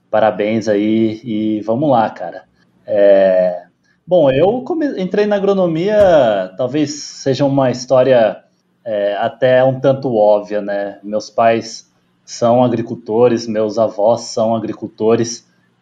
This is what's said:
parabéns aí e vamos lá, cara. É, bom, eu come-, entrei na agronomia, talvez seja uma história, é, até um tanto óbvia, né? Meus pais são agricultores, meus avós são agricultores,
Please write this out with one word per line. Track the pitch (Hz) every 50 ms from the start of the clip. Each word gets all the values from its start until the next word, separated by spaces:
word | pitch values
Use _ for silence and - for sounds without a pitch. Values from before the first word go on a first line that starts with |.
| _ _
parabéns | - 107 107 110 104 92 104 104 113 113 101 110
aí | 104 101 104 107 110 113 113 110 107 107 -
e | 123 107 107 110 110 107 104 101
vamos | 107 113 127 156 151
lá, | 131 117 110 104
cara. | - - 92 85 - - - _ _ _ _ _ _ _ _
É, | - 107 101 101 101 98 98 98 95 92 92 92 90 90 87 87 _ _ _ _ _ _ _ _
bom, | - 175 180 151 139
eu | 131 135 160 190 233 254 254
come-, | - 359 330 302 277 247 -
entrei | 185 180 - 202 208
na | 208 208
agronomia, | 202 190 196 202 190 185 175 160 160 175 202 214 208 208 185 170 151 131 113 104 98 92 92 -
talvez | - 127 123 127 156 151 143 -
seja | - - - - - - 139 135 131 147
uma | 139 135 139 135 127
história, | 117 120 - - 139 127 127 135 127 120 113 104 92 - - _ _ _ _ _ _ _ -
é, | 117 110 104 101 101 101
até | 98 113 117 - - 131 127 127 127 131
um | 131 131 131
tanto | 131 139 131 131 127 131 117
óbvia, | 107 104 104 107 104 104 98 104 104
né? | 101 101 101 101 101 101 98 - -
Meus | 101 107 107 - -
pais | - - 117 113 117 113 - - - - - _ _ _ _ _ _ _ _
são | - - - 120 117 120 123 127
agricultores, | 123 120 113 113 - 117 - - - 107 113 123 123 117 110 -
meus | 117 107 110 110 107 98 113
avós | 113 107 - - 101 - 101 98 -
são | - - - 110 110 117
agricultores, | 113 104 104 104 - - 101 - - 107 110 117 113 113 113 - - _ _ _ _ _ _ _ _